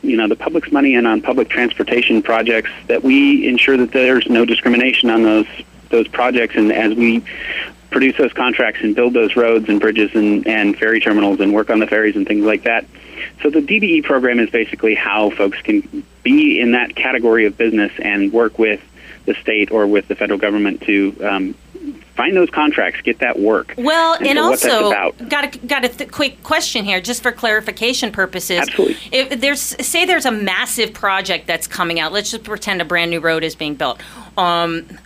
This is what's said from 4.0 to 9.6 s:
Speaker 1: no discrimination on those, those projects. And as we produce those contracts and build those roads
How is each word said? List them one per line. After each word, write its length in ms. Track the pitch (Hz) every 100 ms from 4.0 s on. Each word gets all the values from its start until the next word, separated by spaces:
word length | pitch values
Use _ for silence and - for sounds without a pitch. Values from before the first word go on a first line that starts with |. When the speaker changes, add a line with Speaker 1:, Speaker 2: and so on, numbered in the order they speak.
| 127 127 -
Speaker 1:
no 160 | 120
discrimination 640 | 117 110 127 120 131 127 120
on 140 | 113
those, 240 | 110 110 107 - - - -
those 180 | 117 110
projects. 480 | - 123 123 113 123
And 160 | 107
as 220 | 107 110
we 280 | 113 117 117 - - - - - - -
produce 260 | - 131 123
those 160 | 131
contracts 480 | - 123 - 113 -
and 140 | 113 104
build 180 | 120
those 220 | 123 107 123
roads 320 | 117 113